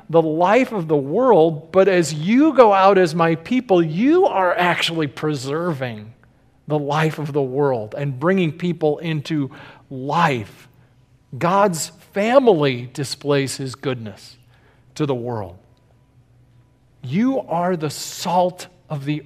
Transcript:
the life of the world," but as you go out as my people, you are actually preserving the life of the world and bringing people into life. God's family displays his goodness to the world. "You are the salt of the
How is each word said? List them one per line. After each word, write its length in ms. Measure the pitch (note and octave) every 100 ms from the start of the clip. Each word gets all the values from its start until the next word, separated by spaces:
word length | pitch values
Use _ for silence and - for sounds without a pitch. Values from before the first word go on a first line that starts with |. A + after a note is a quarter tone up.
| -
the 140 | D#3+
life 500 | D#3+ D#3 F3+ A#3 B3+
of 160 | G#3+ D#3+
the 80 | D3+
world," 760 | C3+ F3+ C4 F#3 D#3+ D3+ -
but 160 | F#3+ F#3+
as 260 | F3+ E3
you 400 | D3+ E3 A#3+ D#4
go 200 | C4 A3+
out 260 | G3 F#3+ G3
as 160 | F3 E3+
my 200 | E3 E3
people, 460 | - B3+ B3+ F3+
you 460 | E3 D#3+ C4 F4 G4
are 280 | F#3+ F#3 E3+
actually 520 | F3+ D#3+ - E3 D3+
preserving 1040 | - D#3 C#3+ C3 D3+ F3 C#3 B2+ A2 G#2+ - _ _ _ _ -
the 100 | D3+
life 400 | C#3+ D3 D#3+ D3
of 160 | D3+
the 80 | C#3+
world 540 | C3+ C3 C#3+ B2 G#2+ C#3+
and 220 | C#3+ B2+
bringing 320 | D#3+ F#3+ E3
people 480 | D#3 F3 E3 D3+ C#3
into 500 | E3 D#3 - D#3 C3 - - - -
life. 800 | C3+ C3+ D#3+ E3 B2+ G2+ - - _ _ _ _ _ _ B2+
God's 540 | E3+ G3 G3+ D#3+ - - _
family 760 | G3 G#3+ C4+ B3 E3+ C#3+ B2 B2
displays 640 | - C3+ - C#3+ C#3+ C3+ -
his 160 | C3+
goodness 640 | - C#3 B2+ A2 F#2+ - - _ _ _ _ _
to 140 | - D3+
the 80 | B2+
world. 420 | A#2+ A2+ F#2+ F2+ _ _ _ _ _ _ _ _ _ _ _ _ _ _
"You 380 | B2+ D#3+ B3+ C4+
are 360 | - E3 F3 F3+
the 140 | D3+
salt 800 | - - - G3 F3 F3+ F3+ - _ -
of 180 | D3 C#3
the 180 | D3+